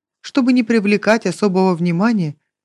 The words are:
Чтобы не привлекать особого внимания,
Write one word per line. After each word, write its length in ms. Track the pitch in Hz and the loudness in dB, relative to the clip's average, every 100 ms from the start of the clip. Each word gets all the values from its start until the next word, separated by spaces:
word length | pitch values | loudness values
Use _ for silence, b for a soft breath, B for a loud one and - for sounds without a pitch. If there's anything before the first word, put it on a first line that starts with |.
| _ _ | _ _
Чтобы 320 | - - 247 | -6 -2 0
не 100 | 254 | 0
привлекать 640 | 226 233 202 208 202 233 185 | 2 0 0 0 2 0 0
особого 480 | 165 208 180 190 | -2 -2 2 0
внимания, 640 | 170 175 170 220 226 160 147 _ _ | 0 -2 0 0 0 -4 -8 _ _